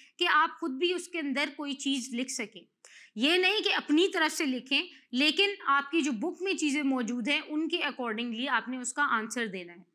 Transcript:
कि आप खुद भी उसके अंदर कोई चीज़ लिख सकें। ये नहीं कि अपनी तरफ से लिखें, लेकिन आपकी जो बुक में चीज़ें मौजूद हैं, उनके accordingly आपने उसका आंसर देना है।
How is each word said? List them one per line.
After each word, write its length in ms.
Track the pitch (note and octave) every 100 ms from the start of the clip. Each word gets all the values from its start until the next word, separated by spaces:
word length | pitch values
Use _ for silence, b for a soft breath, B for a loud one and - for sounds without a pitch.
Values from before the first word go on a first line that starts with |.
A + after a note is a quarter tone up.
| B -
कि 60 | F4
आप 320 | D4+ E4 -
खुद 120 | D#4+
भी 220 | C4 F4
उसके 260 | F4 - E4+
अंदर 300 | C#4+ C#4 D4
कोई 240 | C#4+ C#4+
चीज़ 420 | C#4 C#4 C#4 G3 A#3
लिख 140 | B3+
सकें। 380 | - G#3 F3 E3+ _ B B B G#3
ये 200 | C#4 F#4
नहीं 240 | F#4 G#4+
कि 80 | G4
अपनी 380 | - - D4+ G4
तरफ 240 | F#4+ D#4
से 140 | D#4 D4
लिखें, 440 | B3+ B3+ C#4+ F4+ B B
लेकिन 440 | A#3+ D4+ F4+ G4+ G4 -
आपकी 340 | C#4 C#4 E4
जो 100 | D4
बुक 280 | G#3+ E4 F4
में 160 | G4 F4+
चीज़ें 260 | D4+ C#4+
मौजूद 460 | C#4 B3+ A3 B3 A#3+
हैं, 120 | D4
उनके 360 | D4+ D4+ D#4+ E4+
accordingly 720 | C#4+ - A#3+ G#3+ A#3+ A3+ C#4
आपने 300 | A#3 A3 B3+
उसका 260 | A#3+ C#4+
आंसर 440 | C#4+ A3+ A3 B3 A3
देना 260 | F#3 F3
है। 120 | F3 -